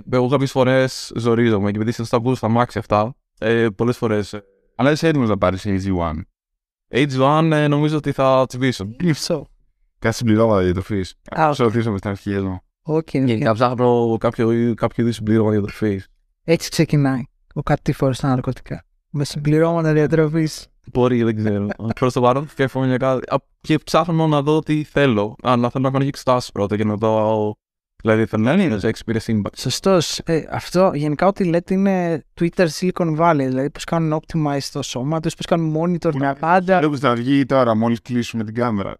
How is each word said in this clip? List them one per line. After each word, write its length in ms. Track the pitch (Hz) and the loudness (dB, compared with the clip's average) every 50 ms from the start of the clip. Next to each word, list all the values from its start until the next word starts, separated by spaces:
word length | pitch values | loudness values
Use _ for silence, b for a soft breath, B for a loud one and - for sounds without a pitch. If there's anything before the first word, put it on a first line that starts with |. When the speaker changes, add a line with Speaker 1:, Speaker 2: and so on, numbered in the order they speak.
| - - | -2 -2
Speaker 1:
εγώ 180 | 123 127 123 123 | 0 0 2 2
κάποιες 220 | 143 135 139 135 | 2 0 0 0
φορές 600 | - 135 127 127 131 131 131 131 - - - - - | 0 2 2 4 4 2 2 0 -2 -8 -12 -10 -6
ζορίζομαι, 540 | 117 113 120 117 113 120 117 110 98 101 101 | -2 0 2 2 4 4 4 2 2 0 0
και 60 | 101 | -2
επειδή 160 | 107 107 113 | -2 -2 -4
σας 160 | 117 - 117 - | -4 -6 -4 -2
τα 80 | - | -2
ακούω 180 | 120 110 127 127 | 0 0 -2 -2
στα 140 | 117 - 107 | -2 0 0
μάξι 300 | 113 117 123 - - 104 | 2 2 0 0 -4 -8
αυτά, 360 | - - 107 104 107 120 139 _ _ _ _ _ | -4 0 0 0 0 -2 -6 _ _ _ _ _
ε, 280 | 107 113 117 117 117 117 98 | -2 0 2 2 2 0 0
πολλές 200 | - 117 120 123 | 0 0 0 0
φορές, 360 | - 123 113 107 104 98 - | 0 -2 -2 0 -2 -2 -4
ε, 120 | - 104 - _ _ _ _ _ _ | -8 -14 -16 _ _ _ _ _ _
Speaker 2:
Αλλά 160 | - 123 143 | 0 2 2
είσαι 180 | 156 147 165 165 | 2 2 2 0
έτοιμος 200 | 156 143 123 110 | 2 2 2 0
να 100 | 104 95 | 0 2
πάρεις 240 | 90 92 92 92 - | 0 0 0 -2 -4
A 20 | 104 | -4
G 280 | 98 95 95 98 95 90 | -4 -2 -2 -2 -2 -2
one; 220 | 85 82 76 76 - - _ _ _ _ _ _ _ _ _ _ _ _ | -2 -4 -6 -8 -10 -14 _ _ _ _ _ _ _ _ _ _ _ _
Speaker 1:
A 160 | - 123 147 143 | -2 0 0 0
G 280 | 131 131 135 139 151 156 | 0 2 2 4 4 4
one, 120 | 160 165 | 2 2
ε, 160 | 156 151 151 147 | 2 2 2 2
νομίζω 280 | 147 143 151 151 156 | 2 2 0 0 0
ότι 160 | 151 143 143 | -2 -4 -4
θα 320 | 135 - 135 131 131 131 131 - | -2 0 2 2 4 2 2 0
τσιμπήσω. 400 | - 123 131 131 120 - 107 101 113 | -2 -2 -2 -2 -2 -4 -6 -10 -6
Speaker 3:
Ψω. 500 | 147 175 175 147 - - - 175 147 - - _ _ _ _ _ _ _ _ _ _ | -2 0 0 0 0 -2 -4 -6 -6 -8 -12 _ _ _ _ _ _ _ _ _ _
Speaker 2:
Κάτι 120 | - 113 110 | -2 -2 -2
συμπληρώματα 480 | - 123 113 107 107 113 113 107 98 | 0 2 2 4 4 4 4 4 4
διατροφής. 520 | 92 90 87 95 95 - 110 98 92 - - _ _ - - 170 | 4 2 0 0 -2 -4 -4 -4 -6 -6 -10 _ _ -8 -2 0
Speaker 3:
Α, 100 | 156 151 | 0 0
οκ. 60 | 143 | 2
Speaker 2:
Σε 80 | 131 | 2
ρωτήσω 280 | 123 113 104 117 113 117 | 2 2 2 0 -2 -2
με 80 | 104 98 | -4 -4
στην 120 | - 107 | -4 -6
αρχή 220 | 98 98 - 104 | -8 -6 -6 -4
εδώ. 280 | 101 98 98 95 92 92 - _ _ _ | -4 -2 -4 -4 -6 -8 -12 _ _ _
Speaker 3:
Οκ, 140 | _ - 151 | _ -4 -2
οκ. 180 | 160 160 - - | -2 -2 -2 -2
Speaker 1:
Γενικά 380 | 139 131 123 117 107 147 113 | 0 2 2 2 2 2 0
ψάχνω 640 | 110 104 127 123 127 117 123 123 120 120 117 117 113 107 | 2 2 2 0 2 2 2 4 4 4 2 2 0 0
κάποιο, 540 | - 117 117 - 117 113 117 117 117 120 113 | 0 -2 0 0 0 2 2 2 2 0 0
κάποιο 280 | - - 113 - - 117 | 0 -2 -2 -2 0 0
είδους 120 | 120 113 | 0 -2
συμπλήρωμα 340 | 110 107 107 110 110 107 107 | -2 0 2 2 2 4 2
διατροφής. 560 | 107 107 98 101 - - 107 107 98 95 95 - _ _ _ _ _ _ _ | 2 0 -2 -4 -4 -4 -2 -2 -2 -4 -6 -12 _ _ _ _ _ _ _
Speaker 3:
Έτσι 260 | - 165 165 - - | -4 -2 -2 -4 -4
ξεκινάει 520 | - - 160 - - 147 143 135 131 127 - - _ _ _ _ - | -2 -2 0 0 0 0 0 0 -2 -4 -6 -10 _ _ _ _ -10
ο 80 | 151 | -8
κατήφορος 540 | - - 147 - - - 139 - 143 131 127 | -4 -2 -2 -2 -2 -4 -2 -2 -2 -2 -2
στα 120 | - - 139 | -2 -2 -2
ναρκωτικά. 560 | 131 131 127 135 123 - - - 147 - - _ _ _ _ _ | -2 -2 -2 -4 -8 -8 -10 -14 -14 -14 -14 _ _ _ _ _
Με 140 | - 143 143 | -6 -6 -6
συμπληρώματα 680 | - - 156 147 147 151 156 165 165 170 170 160 156 | -6 -6 -4 -2 0 2 2 2 2 2 0 0 2
διατροφής. 720 | 151 151 151 139 160 156 156 151 156 165 156 151 - - - - _ _ _ - | 2 2 2 2 2 2 2 2 0 -2 -2 -2 -4 -10 -16 -20 _ _ _ -4
Speaker 1:
Μπορεί, 300 | - 127 123 123 127 120 | 0 2 2 4 4 2
δεν 140 | 117 113 110 | 2 2 0
ξέρω. 300 | 110 107 107 101 101 101 104 - - | 0 0 0 0 -2 -2 -4 -6 -6
Speaker 3:
<laughs> 180 | 98 113 110 - | -6 -6 -2 0
Speaker 1:
Προς 120 | 131 127 | 0 0
το 80 | - 127 | 2 2
παρόν, 280 | 123 123 123 135 151 147 | 2 2 2 2 -2 -6
σκέφτομαι 380 | - - 135 127 - 131 131 | -4 -2 -2 -2 -2 -2 0
για 100 | 131 127 | 0 0
κάτι. 380 | 120 131 131 131 123 - - - | 0 0 0 -2 -2 -2 -4 -4
Α, 20 | 135 - _ _ _ | -4 -4 _ _ _
και 180 | - - 156 147 | -2 -2 -2 -2
ψάχνω 480 | - - - 156 165 175 165 160 160 | 0 0 0 0 2 2 0 0 2
να 160 | 156 151 147 | 2 2 2
δω 160 | 139 147 156 156 | 2 2 2 2
τι 240 | 151 - 151 151 151 | 0 0 -2 -2 -2
θέλω. 520 | - - 151 143 139 113 104 101 107 127 - | -2 0 2 4 4 4 2 0 -2 -4 -4
Αλλά 280 | - 123 127 120 120 120 | -2 0 2 2 2 0
θέλω 140 | - 135 131 | -2 -2 -2
να 60 | 135 | 0
κάνω 120 | 131 139 | 0 0
και 60 | 139 139 | 0 -2
εξετάσεις 440 | - - - 131 127 123 - - | -4 -4 0 0 0 0 -2 -4
πρώτα 240 | - 101 101 95 107 | -4 -4 -2 0 0
και 80 | 104 107 | 0 0
να 100 | 107 104 | -2 -2
δω, 600 | 101 113 110 110 110 107 107 110 107 107 104 107 - _ _ _ _ _ _ _ _ | 0 0 0 2 2 2 0 0 0 -2 -2 -4 -8 _ _ _ _ _ _ _ _
δηλαδή, 240 | - 110 110 110 113 | 0 2 2 2 2
θέλω 160 | - - 107 | 0 0 0
να 100 | 110 120 | 0 2
είναι 260 | 151 196 196 147 110 98 | 2 2 2 2 0 -2
σε 120 | - 110 110 | -2 -2 -4
experience 400 | - - - 113 113 - - 113 | -4 -6 -6 -4 -4 -2 -2 -2
impact. 220 | 107 98 - - | -2 -2 -4 -8
Speaker 3:
Σωστός. 640 | - - 131 - - - 196 190 175 143 - - - | -8 -6 -6 -4 -2 2 2 2 2 2 0 -4 -6
Ε, 260 | - - 165 156 - - | -4 -2 -2 -2 -2 -4
αυτό, 400 | - 117 - - - 175 190 185 - | -8 -8 -8 -2 0 2 2 2 0
γενικά, 320 | 143 147 151 151 139 170 | -2 -2 -2 -2 0 0
ό,τι 180 | 190 196 - 202 | 0 2 0 0
λέτε 300 | 175 160 170 170 - 190 | 0 0 0 0 -2 0
είναι 500 | 190 196 196 190 180 175 170 165 139 - _ _ - | 0 2 2 2 0 0 -2 -4 -4 -6 _ _ -4
Twitter 260 | 170 170 - - 185 | -2 0 2 2 0
Silicon 500 | 160 147 - 185 180 - - 180 165 156 151 | 0 0 -2 -4 -2 -2 0 -2 -2 0 2
Valley, 180 | 165 170 160 | 4 4 4
δηλαδή, 340 | 143 135 131 127 131 135 147 | 4 2 0 0 -2 -2 -4
πώς 140 | - - - | -6 -10 -6
κάνουν 360 | - 175 165 160 156 156 156 | -4 -2 -2 0 0 -2 -4
optimize 480 | - - - 165 151 147 143 139 135 - | -4 -4 -4 -2 -2 -2 -2 -4 -6 -6
το 100 | - 147 | -8 -8
σώμα 380 | 127 - - 127 123 143 160 160 | -8 -8 -6 -6 -4 -4 -4 -2
τους, 140 | 160 165 - | -4 -4 -6
πώς 120 | - - | -6 -4
κάνουν 300 | - 180 170 165 160 151 | -2 0 0 0 0 -2
monitor 360 | 156 165 175 180 165 - 165 151 139 | -2 -2 -2 -2 -2 -2 -2 -2 0
τα 180 | 139 139 139 - | -2 -2 -2 -2
πάντα. 380 | 156 160 175 190 180 180 190 180 | 2 2 4 4 4 4 2 2
Speaker 2:
Βλέπω 180 | 151 156 147 | 2 2 0
στην 120 | 131 135 131 | 0 0 0
αργή 380 | 120 117 120 131 143 139 139 | 0 0 2 2 2 2 2
τώρα, 280 | 120 139 135 127 117 110 | 2 2 2 4 4 2
μόλις 280 | 110 113 117 117 113 | 2 2 0 0 -2
κλείσουμε 420 | - - 123 120 117 - - 113 110 | -4 -4 -4 -2 -2 -2 -4 -6 -6
την 100 | 107 110 | -6 -4
κάμερα. 400 | 120 120 120 110 101 98 104 101 | -4 -2 -2 -2 -2 -4 -6 -10